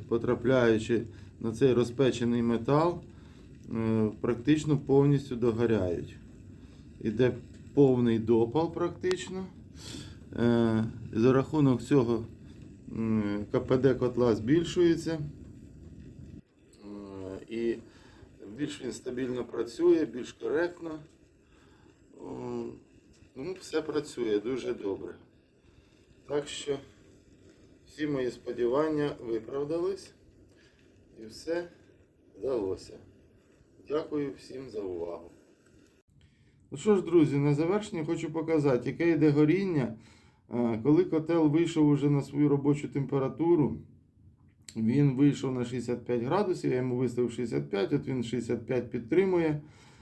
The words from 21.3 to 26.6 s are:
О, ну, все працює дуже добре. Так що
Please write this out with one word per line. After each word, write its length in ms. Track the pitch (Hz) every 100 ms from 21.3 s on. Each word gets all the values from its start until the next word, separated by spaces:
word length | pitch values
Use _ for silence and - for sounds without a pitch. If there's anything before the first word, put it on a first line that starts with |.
| _ _ _ _ _ - _ _ -
О, 420 | - 123 123 120 117 - _ _ _ _ - 127
ну, 180 | 165 185
все 220 | - 156
працює 580 | 151 147 147 - 113 107
дуже 340 | 113 127 123
добре. 420 | 107 101 95 90 87 - _ _ _ _ _ _ _ _ _ -
Так 200 | 147 143
що 300 | -